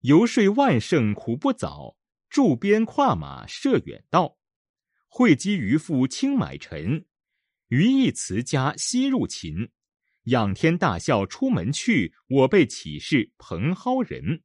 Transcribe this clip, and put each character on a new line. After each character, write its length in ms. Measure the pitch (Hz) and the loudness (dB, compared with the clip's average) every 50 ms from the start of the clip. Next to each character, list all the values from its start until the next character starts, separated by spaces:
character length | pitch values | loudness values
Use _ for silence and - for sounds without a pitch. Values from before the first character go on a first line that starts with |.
游 220 | - 123 143 170 226 | 4 6 6 6 6
说 240 | 233 - 254 208 190 | 6 2 4 2 4
万 300 | 208 247 277 262 160 117 | 4 4 2 4 4 2
乘 360 | - - - 156 117 104 104 | 0 2 0 2 2 2 -2
苦 200 | - - - 117 | -2 -4 -6 -6
不 160 | 139 - 277 | -2 -2 -2
早， 460 | 262 - - 82 71 73 69 58 _ _ _ _ _ _ _ _ | -2 -2 -6 -10 -10 -12 -18 -18 _ _ _ _ _ _ _ _
驻 280 | - - 277 208 139 113 | 0 2 4 4 2 2
边 260 | - 202 208 220 226 | 2 2 2 2 2
跨 300 | 220 - - 285 254 143 | -2 0 0 2 2 2
马 320 | 85 - 139 139 - - - | -2 -4 -10 -14 -16 -16 -16
射 320 | - - - 180 - 151 - | -16 -4 -2 0 0 0 0
远 180 | - 58 - _ _ | -4 -16 -18 _ _
道。 280 | - 170 175 - _ _ _ _ _ _ _ _ _ _ _ _ _ _ _ _ | 0 0 0 0 _ _ _ _ _ _ _ _ _ _ _ _ _ _ _ _
会 260 | _ - 247 233 151 | _ 2 4 4 4
稽 220 | 131 - 185 208 | 4 2 -4 -4
渔 220 | 185 120 92 123 156 | -2 -2 0 -2 -2
父 280 | - - 165 131 127 | -2 -2 -2 -2 -2
轻 300 | 135 - - - 269 285 | -2 -2 -4 -4 -2 -2
买 220 | 254 180 139 67 71 | -2 -4 -4 -8 -14
沉， 480 | - - - 76 76 92 143 160 - _ _ _ _ _ _ _ _ _ _ _ _ _ | -14 -12 -12 -8 -4 -4 -4 -6 -6 _ _ _ _ _ _ _ _ _ _ _ _ _
余 160 | 117 131 175 | 0 2 2
亦 260 | 240 269 269 262 185 | 4 4 2 2 0
辞 320 | - - - - 92 101 247 | 0 -4 -8 -6 -6 -6 -4
家 320 | - - 139 131 143 156 | -2 -2 -2 -2 -2 -4
西 320 | 151 - - - 247 262 277 | -4 -8 -4 -2 -2 0 0
入 180 | 269 240 117 | 0 -2 -2
秦。 440 | - - - - 82 76 85 113 - _ _ _ _ _ _ _ _ _ _ _ | -4 -6 -10 -10 -10 -8 -8 -8 -10 _ _ _ _ _ _ _ _ _ _ _
仰 280 | 120 123 123 110 101 92 | -2 0 0 2 0 -2
天 240 | - - 160 170 175 | 0 0 0 2 2
大 220 | - 156 92 85 | 0 -2 -2 -2
笑 260 | - - 139 107 98 | -2 0 0 0 0
出 240 | - - - 262 269 | -2 -4 -4 -2 0
门 220 | 247 127 85 104 | 0 0 -2 -2
去， 420 | 147 - - - 226 175 95 80 _ _ _ _ | -4 -4 -2 0 0 0 0 -2 _ _ _ _
我 200 | 131 139 - - | 2 2 4 4
辈 200 | - 202 156 - | 4 4 2 2
岂 320 | - - - 80 76 73 | 0 -14 -14 -12 -12 -12
是 320 | - - 156 135 104 - _ _ | -6 -2 0 0 0 -2 _ _
蓬 360 | - - 90 82 101 151 185 | -14 -12 -8 -4 -2 -2 -2
蒿 300 | - - 247 254 262 233 | -4 -4 -4 -4 -4 -4
人。 400 | - - 127 67 87 156 160 _ | -6 -8 -10 -6 -6 -6 -6 _